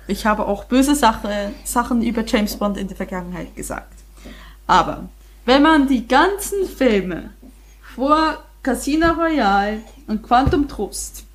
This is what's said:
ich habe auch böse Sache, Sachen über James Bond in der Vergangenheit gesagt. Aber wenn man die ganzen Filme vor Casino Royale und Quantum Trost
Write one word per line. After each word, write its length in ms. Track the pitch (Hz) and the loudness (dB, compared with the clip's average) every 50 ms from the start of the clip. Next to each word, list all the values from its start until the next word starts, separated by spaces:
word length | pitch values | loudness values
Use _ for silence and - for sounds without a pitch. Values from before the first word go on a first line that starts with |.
| - | -8
ich 200 | - 202 - - | -8 -6 -4 -2
habe 200 | 214 214 214 - | -2 -2 0 -2
auch 180 | - 202 202 - | -4 -4 -6 -4
böse 300 | - 247 262 269 285 285 | 0 2 2 4 4 2
Sache, 580 | 285 254 220 220 226 - 202 208 202 202 202 254 - - | 4 4 2 2 0 -4 -6 -6 -6 -6 -6 -10 -10 -10
Sachen 380 | - - 247 240 247 247 233 220 | -4 -4 -2 -2 0 0 0 0
über 220 | 233 220 233 226 | 0 -2 -2 -2
James 300 | - - 214 208 208 - | 0 0 0 0 0 -2
Bond 200 | - 208 208 196 | -4 -4 -4 -2
in 120 | 202 196 185 | -4 -6 -8
der 80 | 185 | -8
Vergangenheit 600 | - 190 185 196 185 175 175 180 165 165 - - | -10 -10 -8 -8 -8 -8 -8 -10 -12 -12 -12 -14
gesagt. 380 | - - - - - - - - - - - - - - - - - - - - - - | -14 -12 -10 -10 -10 -12 -14 -20 -20 -20 -20 -20 -20 -20 -20 -20 -20 -20 -20 -20 -14 -2
Aber 420 | - 180 175 156 147 147 151 185 185 - - - - - - - | 2 2 2 2 0 -4 -8 -12 -14 -18 -20 -20 -20 -20 -8 0
wenn 160 | 226 254 277 294 | 2 4 6 6
man 260 | 320 320 302 269 269 | 6 6 4 4 4
die 180 | 277 233 - | 2 0 0
ganzen 600 | - 254 269 330 381 403 392 - - 403 403 370 | 2 2 4 4 4 0 -2 -6 -6 -4 -4 -4
Filme 640 | - - - 269 247 214 196 180 185 165 - - - - - - - - - - - - - - - - | -4 -2 0 2 2 4 2 0 -2 -6 -8 -10 -14 -18 -20 -20 -20 -20 -20 -20 -20 -20 -20 -20 -18 -8
vor 420 | 226 262 294 302 311 311 311 - - - - - - - | -4 0 2 2 4 2 0 -2 -6 -12 -20 -20 -8 -4
Casino 500 | 269 269 - - 277 285 320 330 330 330 | -4 -4 -2 -2 -2 0 2 2 2 2
Royale 680 | 311 339 330 320 285 226 196 196 196 202 208 214 214 220 - - - - - | 2 0 0 0 2 2 2 2 2 0 -2 -4 -6 -10 -14 -20 -20 -8 -6
und 140 | 214 208 - | -6 -6 0
Quantum 460 | - 247 247 277 - 349 294 285 277 | 2 2 4 4 4 2 2 0 -2
Trost 560 | - - 202 190 - - - - - - - - - | -4 -6 -8 -8 -8 -10 -12 -12 -14 -18 -20 -20 -20